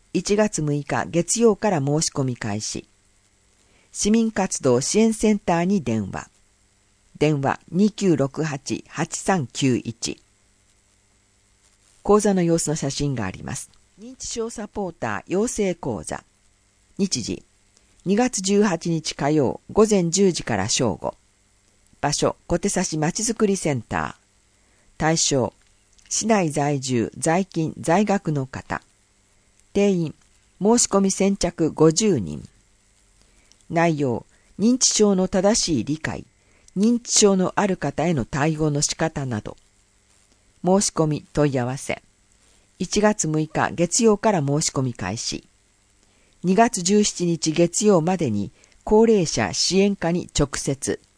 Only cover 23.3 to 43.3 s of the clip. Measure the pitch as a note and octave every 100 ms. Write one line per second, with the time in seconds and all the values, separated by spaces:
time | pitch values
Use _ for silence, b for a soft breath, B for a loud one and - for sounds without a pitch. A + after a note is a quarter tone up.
23.3 | A3 G#3 G3 D#3+ C3 - F2 C#2+ - _
24.3 | _ _ _ _ _ _ - D#3+ E3 -
25.3 | C#3 A2+ - _ _ _ _ _ - G#3+
26.3 | G#3+ E3 D3 C#3+ C#3+ C3 B2 G2+ - D#3+
27.3 | E3+ G3 E3 D#3+ - B2 F3 G#3 G3 -
28.3 | D3 C3+ - - D#2+ - _ _ _ _
29.3 | _ _ _ _ G3 G3+ F#3 D#3+ - _
30.3 | _ _ _ G3 A#3+ - G3 G3 - G3
31.3 | G3 E3+ - D#3+ - D#3 D#3+ A3 D3 E2
32.3 | D2 - _ _ _ _ _ _ _ b
33.3 | b b b - E3 E3+ D3+ C#3 A2 -
34.3 | b b - G#3+ B3+ - - G#3 F#3+ F#3
35.3 | G3 G3 A#3 - C#3 G#2 D3+ - D#2+ -
36.3 | _ b b b F#3 G#3+ A#3+ - - G3+
37.3 | F#3+ F#3 - G3+ F3+ D3 - D#3+ D#3 G#2+
38.3 | - D#3 D3+ D#3 D3 - - D#3+ D#3 C3+
39.3 | G#2+ - - _ _ _ _ _ _ _
40.3 | _ _ _ F3 G3 - - D#3+ D3 -
41.3 | - D3 C3 A#2+ C3+ - - - _ _
42.3 | b b b b - F3+ G#3 G#3 G#3 D#3